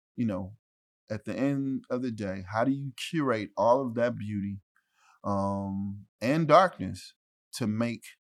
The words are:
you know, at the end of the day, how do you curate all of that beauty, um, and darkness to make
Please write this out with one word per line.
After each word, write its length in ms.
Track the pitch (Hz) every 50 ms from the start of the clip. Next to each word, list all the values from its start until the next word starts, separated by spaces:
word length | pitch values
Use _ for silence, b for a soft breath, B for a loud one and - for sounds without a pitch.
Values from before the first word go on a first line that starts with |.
| _ _ _
you 120 | - 123 113
know, 260 | 98 92 95 92 107 - _ _ _ _ _ _ _ _ _ -
at 160 | 110 107 -
the 80 | - 101
end 480 | 104 127 139 143 139 139 135 135 123 - -
of 140 | 123 123 127
the 80 | 127
day, 340 | 113 107 107 98 95 98 95 90 101
how 100 | 110 117
do 80 | 135
you 200 | 135 139 139 139 127 - - -
curate 400 | - 165 147 131 120 110 104 98 - -
all 240 | 101 113 120 135 139
of 100 | 127 113
that 220 | 120 117 123 117 107
beauty, 420 | 104 104 107 101 98 101 101 98 - _ b b b b b b b b b b -
um, 840 | 101 101 98 98 98 101 98 98 98 98 98 101 101 101 101 - - _ _
and 260 | 104 120 147 160 170 147
darkness 680 | 151 170 190 180 - - 95 95 98 95 - - - _ _ _ _ _ _ _ -
to 100 | - 123
make 380 | 107 107 110 117 117 117 110 - - - _ _ _